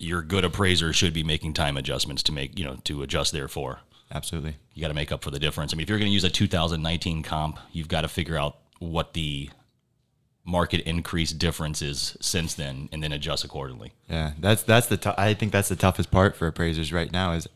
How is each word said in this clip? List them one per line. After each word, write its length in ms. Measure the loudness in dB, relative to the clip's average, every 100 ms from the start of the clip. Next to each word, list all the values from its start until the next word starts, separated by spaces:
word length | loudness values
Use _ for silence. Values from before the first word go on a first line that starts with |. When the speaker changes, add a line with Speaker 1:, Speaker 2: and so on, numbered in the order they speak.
Speaker 1:
your 200 | -4 -4
good 240 | 0 2
appraiser 480 | 2 4 4 6 4
should 200 | 4 4
be 100 | 2
making 300 | 0 0 0
time 240 | 0 0 0
adjustments 480 | -2 -2 -2 -2
to 80 | -2
make, 260 | -2 -6 -6
you 60 |
know, 100 | -8 -6
to 180 | -6 -4
adjust 260 | -2 0 0
therefore. 460 | -2 -4 -6 -6 -8 -14 _ -12
Speaker 2:
Absolutely. 440 | -8 -6 -6 -6 -8 _
Speaker 1:
You 60 | -8
gotta 120 | -4
make 180 | -2 -4
up 100 | -4
for 80 | -6
the 80 | -2
difference. 340 | -2 0 -4
I 40 | -4
mean, 60 |
if 40 | -2
you're 100 | 0
gonna 100 | 2
use 140 | 4
a 60 | 2
two 180 | 2 2
thousand 340 | 2 2 0
nineteen 400 | 0 -2 -2 -4
comp, 360 | -2 -2 -2 -6 -10
you've 140 | -10 -4
gotta 220 | -2 -2
figure 280 | -2 -2 0
out 220 | -2 -4 _ -12
what 340 | -4 -2 -2
the 340 | -2 -4 -4 -8 -14 _ _ _ _ _ _ _ _
market 380 | -2 2 2 2
increase 500 | 0 -2 0 0 0
difference 480 | 2 0 0 -2 -2
is 340 | -4 -4 -6 -4
since 340 | -2 0 -2
then, 340 | -4 -6 -8 -8
and 100 | -6
then 100 | -4
adjust 320 | -4 -4 -4
accordingly. 480 | -4 -8 -10 -10 -16 -18 -6
Speaker 2:
Yeah, 220 | -2 -2 0
that's, 240 | 4 4
that's 240 | 6 4 4
the 100 | 0
tou-, 160 | 0 2
I 180 | 2
think 180 | 2 2
that's 160 | 2 2
the 80 | 4
toughest 340 | 4 4 4
part 260 | 6 6 4
for 100 | -2
appraisers 460 | 0 0 0 0
right 180 | -2 0
now 220 | 0 0
is 160 | 0 -4